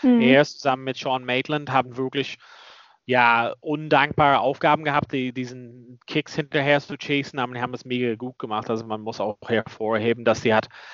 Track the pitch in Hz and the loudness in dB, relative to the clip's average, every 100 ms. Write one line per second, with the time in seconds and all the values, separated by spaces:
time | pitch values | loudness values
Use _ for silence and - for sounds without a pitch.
0 | 262 240 226 135 147 - 139 131 131 131 | 4 6 6 6 4 0 -2 -2 -4 -6
1 | 143 131 127 123 131 151 139 131 123 120 | -4 -4 -2 -2 -2 -4 0 0 0 -4
2 | 131 139 123 - - - - - _ _ | -4 -4 -6 -10 -20 -20 -20 -20 _ _
3 | - 123 120 117 117 - 160 151 156 147 | 0 4 6 4 2 -4 -6 -6 2 2
4 | 143 - 143 131 120 143 160 151 151 143 | 2 4 4 4 2 0 2 2 0 -2
5 | - 139 127 123 123 127 123 123 120 123 | -2 -4 -4 -6 -10 -12 -18 -20 -20 -20
6 | - 156 - - 147 156 139 143 - 143 | -6 -4 -4 -6 -4 0 2 2 0 -10
7 | - 143 139 139 123 123 123 123 127 123 | -4 -4 -4 -6 -6 -6 -8 -8 -6 -2
8 | 123 110 127 - 120 107 110 113 113 107 | -2 -4 -8 -8 -6 -6 -4 -6 -6 -8
9 | 107 113 101 - - 113 - - 107 110 | -8 -6 -6 -6 -2 -2 -2 -6 -2 0
10 | 117 117 117 110 120 110 - - - | 0 0 0 2 2 2 0 -8 -20